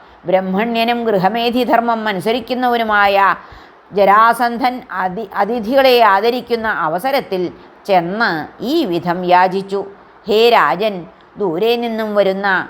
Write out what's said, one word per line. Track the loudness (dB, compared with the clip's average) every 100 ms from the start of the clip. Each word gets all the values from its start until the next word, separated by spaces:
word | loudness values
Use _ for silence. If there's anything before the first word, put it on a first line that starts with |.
| -20 -12
ബ്രഹ്മണ്യനും | -2 0 0 -2 -2 0 0 -2
ഗൃഹമേധിധർമ്മം | 0 0 0 0 -2 -2 0 0 0 -2 -4
അനുസരിക്കുന്നവനുമായ | -4 -2 -4 -4 -4 -2 -2 0 2 2 4 2 0 -8 -20 -20 -20 _
ജരാസന്ധൻ | 0 4 6 4 2 -2 -2 -4 -4 -10
അതി-, | -6 -6 -6 -8
അതിഥികളെ | -4 -4 -4 -2 2 4 4
ആദരിക്കുന്ന | 4 4 2 -2 -4 -4 -2
അവസരത്തിൽ | -4 -2 -2 -2 -4 -2 -4 -4 -8 -20 -14 0
ചെന്ന് | 2 2 -2 -2 -2 -8 -10
ഈ | -4 -2
വിധം | 0 -2 -2 -2
യാചിച്ചു. | 2 4 4 0 -4 -6 -8 -14 -20 -14 -2
ഹേ | 2 4
രാജൻ, | 4 4 0 -4 -6 -12 -20 _ -6
ദൂരെ | -4 -2 -2 -2
നിന്നും | -4 -4 -2
വരുന്ന | 0 0 0 0 -2